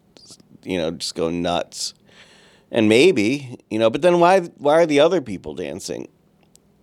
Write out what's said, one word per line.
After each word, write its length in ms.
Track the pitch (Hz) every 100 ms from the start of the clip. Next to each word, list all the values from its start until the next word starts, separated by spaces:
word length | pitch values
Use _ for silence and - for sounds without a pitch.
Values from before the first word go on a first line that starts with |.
| _ _ - - _ -
you 140 | - 92
know, 140 | 80
just 240 | 85 - -
go 140 | 82
nuts." 640 | 87 87 85 - - - - _ _ - _ _ _ _
And 180 | 123 107
maybe, 680 | 110 170 131 101 143 131 120 -
you 100 | 110
know, 100 | 113
but 120 | 123
then 180 | 175 175
why, 220 | 170 190 170 -
why 240 | 139 160
are 40 | 170
the 140 | 147
other 220 | 160 180
people 340 | 123 90 76 73
dancing? 520 | 78 82 - 60 - _ _ _ _ _ _ _